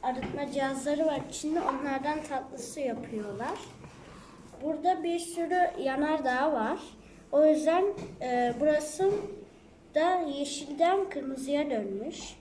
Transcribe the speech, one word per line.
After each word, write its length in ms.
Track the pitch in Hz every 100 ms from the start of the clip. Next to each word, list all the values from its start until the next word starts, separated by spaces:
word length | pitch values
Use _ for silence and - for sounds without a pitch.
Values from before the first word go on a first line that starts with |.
Arıtma 500 | 262 254 262 277 285
cihazları 540 | 285 269 269 277 294 320
var 140 | 285 269
içinde, 300 | - 302 320
onlardan 640 | - 269 285 269 277 302 302
tatlı 300 | 277 - 254
su 220 | - -
yapıyorlar. 800 | 269 226 - 220 208 202 254 415 - - - - - - - - - -
Burada 400 | 285 302 349 359
bir 140 | 339 339
sürü 640 | 339 339 330 359 349 -
yanardağ 680 | 269 269 294 311 269 254 294
var. 260 | 277 220 339 - - - - -
O 120 | 285 311
yüzden, 380 | 302 311 339 403 403 - -
e, 320 | 254 247 240 240
burası 520 | 302 302 302 - 381 403 - - - - - - -
da 200 | 294 330 359 320 277
yeşilden 760 | 285 - 294 285 339 392 381
kırmızıya 600 | 294 262 269 269 285 294
dönmüş. 500 | 233 196 196 247 - - -